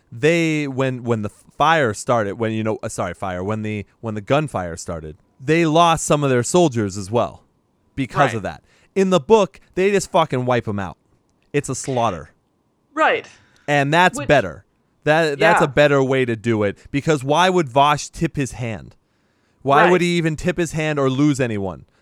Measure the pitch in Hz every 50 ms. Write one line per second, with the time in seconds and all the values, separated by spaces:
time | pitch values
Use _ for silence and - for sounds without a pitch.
0 | _ _ 123 117 127 151 170 170 165 160 156 151 147 139 131 123 135 131 127 123
1 | 123 117 117 110 104 104 - _ _ _ _ - 143 156 165 160 139 113 101 -
2 | - - 127 117 107 98 92 104 113 110 113 110 107 110 107 - - 110 - -
3 | 107 90 85 - - 95 90 90 92 101 107 110 107 107 107 104 95 - _ _
4 | - 113 107 107 101 - 131 151 156 135 - 101 90 85 82 - - - 87 80
5 | 78 78 78 - _ _ _ _ 131 135 156 170 170 156 151 165 175 170 165 147
6 | - - 160 147 143 139 127 123 113 - - 180 175 156 120 117 107 101 87 104
7 | 98 92 110 120 104 71 - - _ _ _ _ _ _ _ _ _ _ _ -
8 | 135 120 - 208 143 131 104 110 92 92 76 - _ _ _ _ _ _ - 196
9 | 196 185 185 175 131 - 220 220 196 - - - _ _ _ 180 185 202 202 190
10 | - - - 175 160 - 143 127 127 123 123 120 113 117 101 101 95 85 80 -
11 | _ _ _ _ _ _ _ _ _ _ - 147 135 - 131 - - - 131 123
12 | 117 110 92 78 71 - _ _ _ _ _ _ _ _ _ _ _ _ - 302
13 | 311 247 180 143 - - - _ _ _ _ _ _ - 147 147 139 143 151 170
14 | 180 180 214 277 285 - 147 135 98 87 69 - - _ _ _ _ _ _ _
15 | - 147 151 160 170 151 143 139 156 160 214 180 165 143 123 147 147 143 143 139
16 | 135 127 135 131 131 117 117 110 101 120 113 107 104 101 95 - - - - 143
17 | - 160 156 139 127 139 147 160 180 190 185 180 165 127 113 139 139 147 147 139
18 | - - - - 165 160 - 147 139 120 - 107 123 117 107 80 65 58 - _
19 | _ _ _ _ _ _ _ _ _ _ _ _ - 131 139 147 170 175 180 180
20 | 175 175 175 175 160 165 156 - - 180 170 170 175 151 - 160 156 156 151 143
21 | 135 131 131 131 147 151 143 123 131 117 110 101 98 92 80 65 - - _ _